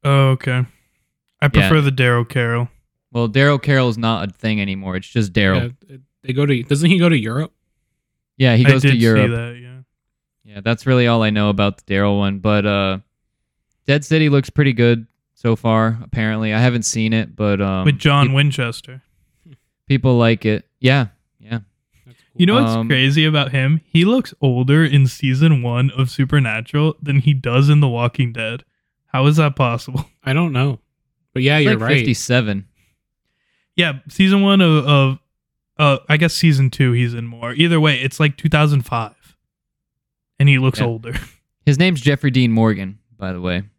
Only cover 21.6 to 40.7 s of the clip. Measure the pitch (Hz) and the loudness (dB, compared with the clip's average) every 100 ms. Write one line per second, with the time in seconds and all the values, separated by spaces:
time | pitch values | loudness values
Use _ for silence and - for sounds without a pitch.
21.6 | 101 _ _ _ _ _ _ - 175 220 | -12 _ _ _ _ _ _ 0 2 2
22.6 | 113 113 113 131 135 147 156 151 135 135 | 2 -2 -2 0 0 2 0 0 -2 -2
23.6 | 135 156 _ 165 185 254 - - 139 123 | 0 -2 _ 0 2 0 -2 -4 -2 0
24.6 | 127 151 160 139 131 - 135 131 160 143 | 2 2 4 2 2 0 -2 2 2 2
25.6 | 120 120 131 - 127 - 131 147 123 110 | 0 -2 -2 -2 -4 -2 0 0 0 -4
26.6 | 117 147 156 - 143 139 147 139 123 123 | -6 -2 -2 -4 -2 0 0 -2 0 0
27.6 | 139 147 143 117 120 - 120 117 110 120 | 4 4 2 0 -4 -2 -6 -4 -10 -10
28.6 | _ _ _ _ _ 131 139 151 151 135 | _ _ _ _ _ 0 2 2 0 0
29.6 | 123 117 - 135 - _ 135 143 170 131 | -2 -2 -8 -10 -10 _ -4 -2 0 0
30.6 | 139 127 _ _ _ _ _ 127 131 151 | -2 -4 _ _ _ _ _ -2 0 2
31.6 | 147 208 113 139 117 117 - 123 110 98 | 2 0 0 0 0 -2 0 -2 0 -6
32.6 | 95 _ _ _ _ _ _ _ _ _ | -8 _ _ _ _ _ _ _ _ _
33.6 | _ - 170 135 - - 190 196 196 196 | _ -4 -4 -4 -14 0 2 4 4 4
34.6 | 175 156 139 143 135 135 _ _ _ _ | 4 2 2 2 2 -2 _ _ _ _
35.6 | _ - 147 135 - 151 170 - 165 135 | _ -2 0 0 -2 0 0 2 2 4
36.6 | 135 - 131 120 120 117 117 117 117 123 | 0 0 0 0 -2 -6 -12 -12 -10 -2
37.6 | 170 165 151 131 135 - 151 - 160 151 | 0 2 0 0 -4 -2 -2 0 -2 0
38.6 | 151 143 - 120 110 _ _ _ _ _ | 2 0 -2 -8 -8 _ _ _ _ _
39.6 | _ _ _ _ _ _ _ _ 143 135 | _ _ _ _ _ _ _ _ 2 4
40.6 | 131 | 2